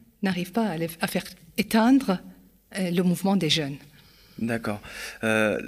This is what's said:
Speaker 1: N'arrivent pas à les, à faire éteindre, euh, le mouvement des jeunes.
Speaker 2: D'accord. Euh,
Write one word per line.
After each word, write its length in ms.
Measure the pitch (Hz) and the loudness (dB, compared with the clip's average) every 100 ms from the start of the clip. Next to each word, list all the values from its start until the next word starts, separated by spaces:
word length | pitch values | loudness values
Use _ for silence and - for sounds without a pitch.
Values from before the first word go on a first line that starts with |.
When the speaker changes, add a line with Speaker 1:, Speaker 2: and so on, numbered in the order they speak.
| - _ | -20 _
Speaker 1:
N'arrivent 280 | 190 180 180 | -2 -2 -2
pas 160 | 233 214 | -2 -2
à 100 | 160 | -2
les, 120 | 165 - | -6 -4
à 80 | - | -4
faire 180 | 180 - - - - | -4 -8 -18 -14 -6
éteindre, 640 | - 226 226 269 226 180 - - - _ _ 196 | 0 4 6 4 4 -2 -4 -20 -20 _ _ -6
euh, 120 | 180 | 0
le 140 | 175 | 2
mouvement 320 | 180 170 190 196 | 2 2 2 2
des 140 | 185 | 2
jeunes. 260 | 170 139 139 - - - - - - | 0 -2 -8 -16 -20 -20 -20 -20 -6
Speaker 2:
D'accord. 420 | 117 113 113 104 - - - - | -2 -2 -4 -6 -10 -14 -14 -4
Euh, 360 | 113 110 107 71 | 0 2 2 0